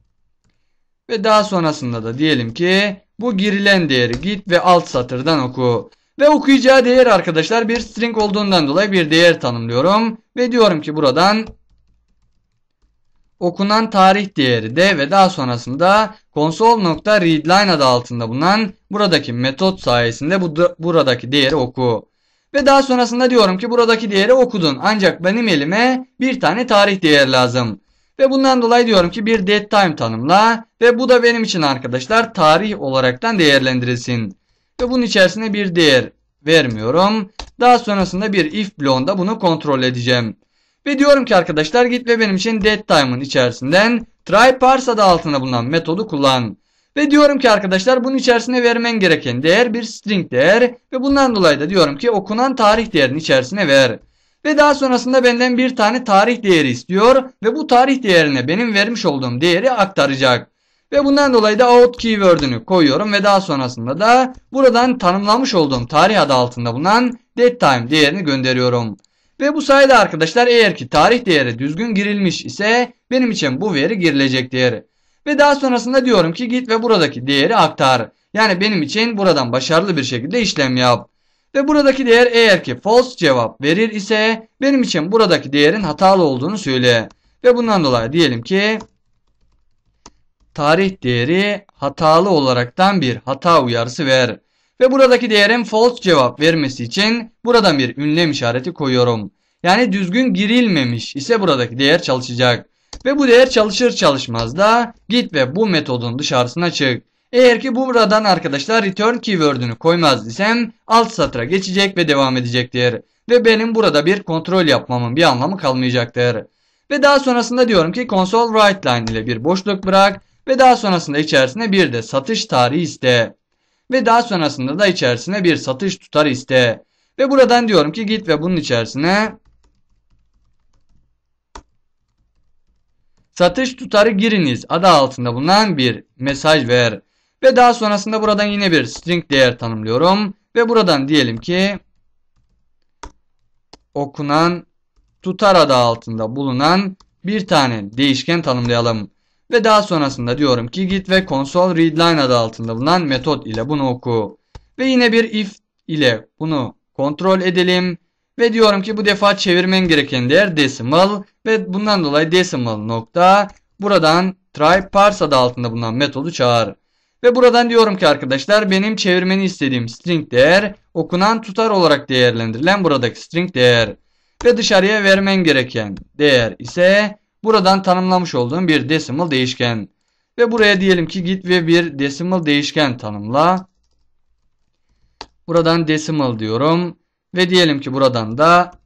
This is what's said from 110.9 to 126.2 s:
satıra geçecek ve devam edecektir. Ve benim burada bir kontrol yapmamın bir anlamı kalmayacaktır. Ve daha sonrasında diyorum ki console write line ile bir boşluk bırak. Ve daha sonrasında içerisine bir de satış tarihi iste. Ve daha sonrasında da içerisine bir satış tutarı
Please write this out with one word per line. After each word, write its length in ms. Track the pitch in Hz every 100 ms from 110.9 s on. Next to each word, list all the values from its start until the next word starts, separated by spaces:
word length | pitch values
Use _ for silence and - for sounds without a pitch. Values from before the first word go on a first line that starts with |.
| 226 226
satıra 300 | - 143 123
geçecek 540 | 120 190 190 185 202 190
ve 100 | 160
devam 300 | 139 135 127
edecektir. 640 | 120 123 123 123 123 120 - _ -
Ve 160 | 240 220
benim 300 | 220 226 226
burada 300 | 202 147 151
bir 180 | 196
kontrol 440 | 190 160 160 185 165
yapmamın 480 | 123 - 123 120 127
bir 80 |
anlamı 340 | 165 123 143 196
kalmayacaktır. 880 | 143 127 127 123 120 - 123 107 - _ _ _ _
Ve 120 | 285
daha 160 | 285 285
sonrasında 480 | 262 240 226 240 247
diyorum 240 | 202 160
ki 160 | 208 247
console 520 | 196 185 226 233 220
write 300 | 208 196 131
line 220 | 120 113
ile 160 | 110 113
bir 160 | 117
boşluk 420 | 131 185 202 190 190
bırak. 360 | 190 196 190 _ _ -
Ve 120 | 262
daha 160 | 262 240
sonrasında 440 | 208 175 151 147
içerisine 520 | 156 147 127 160 226
bir 220 | 196 156
de 80 | 120
satış 440 | 113 135 135 220 -
tarihi 360 | 143 123 147
iste. 540 | 165 - 131 123 110 - _ _ _ _ _
Ve 140 | 254 233
daha 180 | 233
sonrasında 560 | 233 190 147 135 131 151
da 80 | 202
içerisine 560 | 180 131 120 - 202
bir 120 | 180 -
satış 420 | - 131 196 -
tutarı 320 | _ 151